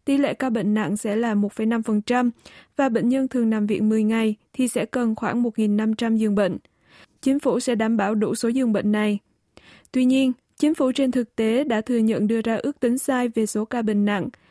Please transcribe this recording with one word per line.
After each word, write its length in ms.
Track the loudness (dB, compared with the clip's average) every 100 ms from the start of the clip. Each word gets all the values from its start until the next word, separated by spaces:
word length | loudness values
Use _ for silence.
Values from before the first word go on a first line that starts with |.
| -2
tỷ 120 | 0
lệ 160 | 0
ca 160 | -2 -2
bệnh 240 | -2 0
nặng 240 | 0 -2 -4
sẽ 180 | -2 -2
là 200 | 0 0
một 180 | -2
phẩy 120 | -2 -2
năm 180 | -2
phần 180 | -2 -2
trăm 300 | 0 0 0 -4 -14 -20 -8 -2
và 140 | 0
bệnh 200 | 2 0
nhân 180 | 0 0
thường 220 | 0 0
nằm 180 | 0 -2
viện 220 | 0 0
mười 140 | 2
ngày 320 | 2 0 0 -2 _
thì 140 | -4 -2
sẽ 180 | -2 -2
cần 300 | -2 -2 -2
khoảng 280 | -2 -2
một 160 | -2 0
nghìn 180 | 0 2
năm 180 | 0 0
trăm 220 | 0 2
giường 180 | 2 2
bệnh. 220 | 0 -2 -12 _ _ -20 -20 _
Chính 180 | 0 0
phủ 200 | 2 0
sẽ 160 | 0 0
đảm 220 | 0 0
bảo 180 | 0 0
đủ 200 | 0 0
số 140 | -2
giường 240 | 0 0
bệnh 180 | 0 0
này. 280 | 0 0 -2 _ _ _ -20 -20 -20 _
Tuy 140 | 0 2
nhiên, 260 | 4 2 -2 _ -2
chính 160 | 0
phủ 180 | 2 0
trên 200 | 0 0
thực 240 | 0 -4 -2
tế 280 | 0 0
đã 180 | 0 -2
thừa 160 | 0 0
nhận 300 | 2 0 0
đưa 140 | 0
ra 140 | -2 -2
ước 240 | -4 -2
tính 180 | -2 0
sai 320 | -2 -2 0
về 160 | -2 -2
số 200 | -2 -4
ca 160 | -4
bệnh 240 | 0 0 0
nặng, 240 | 0 -4 -10 _